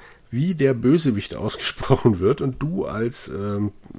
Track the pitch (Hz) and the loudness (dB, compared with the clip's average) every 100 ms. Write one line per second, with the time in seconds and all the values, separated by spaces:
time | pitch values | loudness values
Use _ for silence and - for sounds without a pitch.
0 | - - _ 120 170 165 139 120 123 165 | -14 -20 _ -2 -2 2 2 2 4 4
1 | 151 101 - - 107 - - - - 135 | 4 0 -4 -6 -6 -2 -4 -4 2 4
2 | 123 92 95 143 139 120 147 185 - - | 6 4 2 2 -2 -4 -4 -4 -6 -4
3 | 76 - - 78 101 101 104 - - | -4 -6 -8 -6 -4 -2 -4 -6 -18